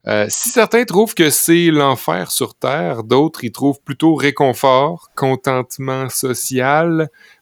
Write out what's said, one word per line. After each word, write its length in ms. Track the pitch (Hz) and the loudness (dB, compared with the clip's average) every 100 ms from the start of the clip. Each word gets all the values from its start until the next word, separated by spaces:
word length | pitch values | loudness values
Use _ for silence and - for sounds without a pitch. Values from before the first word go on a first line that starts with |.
| - | -2
Euh, 180 | 107 104 | 0 0
si 180 | - - | -4 -2
certains 360 | - 214 226 233 | 0 2 2 2
trouvent 280 | 180 220 | 0 2
que 160 | - 156 | 2 2
c'est 420 | - - 170 170 | 2 2 4 4
l'enfer 600 | 151 139 127 - 87 90 | 2 2 0 -2 -4 -4
sur 240 | - 113 - | -4 -6 -4
Terre, 480 | 127 147 170 120 | -4 -4 -4 -6
d'autres 400 | 110 127 156 - | 0 2 2 -2
y 80 | 120 | -10
trouvent 300 | - 139 135 | -2 -2 -2
plutôt 320 | - 135 160 151 | -8 0 0 2
réconfort, 920 | 139 139 139 117 139 131 143 170 - - | 0 0 0 2 2 4 2 -4 -14 -4
contentement 920 | 135 131 - 127 127 - 135 131 131 | -2 -2 -2 -2 -4 -8 -8 -6 -6
social, 1000 | - 131 131 - 127 127 151 170 160 156 _ - _ | -6 -4 -4 -4 -2 0 2 2 0 -4 _ -20 _